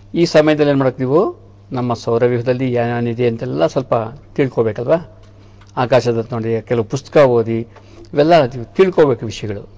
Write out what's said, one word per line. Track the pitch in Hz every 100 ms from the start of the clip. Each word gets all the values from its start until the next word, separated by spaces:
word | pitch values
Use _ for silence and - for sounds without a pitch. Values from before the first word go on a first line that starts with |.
| - 165
ಈ | 170
ಸಮಯದಲ್ಲಿ | 160 156 151 147
ಏನ್ | 139
ಮಾಡಕ್ | 131 123
ನೀವು? | 127 151 233 - - - -
ನಮ್ಮ | 127 123
ಸೌರವ್ಯೂಹದಲ್ಲಿ | 117 - 117 123 120 120 127 131
ಏನೇನಿದೆ | 120 120 120 120 117 120
ಅಂತೆಲ್ಲ | 113 127 139 160
ಸ್ವಲ್ಪ | 143 127 120 110 139 - -
ತಿಳ್ಕೊಬೇಕಲ್ವಾ? | 135 131 113 104 120 165 165 - - - - - - -
ಆಕಾಶದ | 123 123 123 117 110
ನೋಡಿ, | 117 110 113
ಕೆಲವು | - 117
ಪುಸ್ತಕ | 107 139 - 160
ಓದಿ, | 139 117 110 113 117 - - - -
ಇವೆಲ್ಲ | - 156 311 120
ನೀವು | 131 113 -
ತಿಳ್ಕೊಬೇಕು | 190 180 147 117 113
ವಿಷಯಗಳು | - 107 101 -